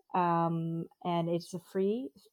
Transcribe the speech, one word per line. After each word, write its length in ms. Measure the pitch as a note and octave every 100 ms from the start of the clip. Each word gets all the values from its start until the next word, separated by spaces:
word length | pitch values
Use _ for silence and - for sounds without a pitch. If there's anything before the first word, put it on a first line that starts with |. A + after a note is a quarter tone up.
| _
Um, 720 | - F3 E3+ E3 E3 E3 E3 E3 -
and 240 | F3+ E3+ E3
it's 240 | E3+ E3+
a 60 | F3
free 500 | - F#3+ G3 A3+ C4+ - _